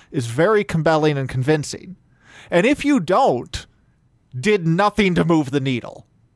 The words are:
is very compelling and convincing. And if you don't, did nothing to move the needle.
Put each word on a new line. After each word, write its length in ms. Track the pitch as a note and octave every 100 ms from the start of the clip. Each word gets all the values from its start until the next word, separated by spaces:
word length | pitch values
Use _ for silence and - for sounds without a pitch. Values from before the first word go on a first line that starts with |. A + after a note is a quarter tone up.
| -
is 160 | D#3+ A#2
very 360 | A#2+ F3+ G#3+
compelling 540 | G3 D#3+ D#3 D#3 D3+ C#3
and 100 | B2+
convincing. 720 | B2+ B2+ D#3 C#3 - - F3+ _ _ _ - -
And 160 | - A3
if 180 | D4
you 160 | C#4+ C#4
don't, 640 | D#3 G3 C4 B2 E2 - - _ _ _ _ _ _ B2+
did 280 | G3+ G#3 E3
nothing 480 | E3 G#3 G3+ F#3+
to 100 | E3+
move 260 | E3 E3 D3
the 80 | C#3+
needle. 480 | C3+ B2 - - - _ _